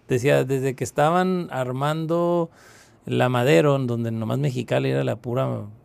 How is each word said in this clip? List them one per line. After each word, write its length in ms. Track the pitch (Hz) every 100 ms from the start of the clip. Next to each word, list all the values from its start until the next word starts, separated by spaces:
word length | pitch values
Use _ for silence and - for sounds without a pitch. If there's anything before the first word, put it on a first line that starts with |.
| -
decía, 360 | 127 135 139
desde 320 | 131 135 131 123
que 80 |
estaban 640 | 127 - 151 175 185 185 170
armando 1040 | 131 127 127 143 160 160 170 175 175 165 - - - - _ -
la 220 | 123 127
Madero, 480 | 123 123 160 151 139
en 100 | 123
donde 240 | 117 117
nomás 260 | 113 110 123
Mexicali 520 | 147 123 113 135 135
era 140 | 135 131
la 100 | 117
pura 500 | 127 123 131 113 104 113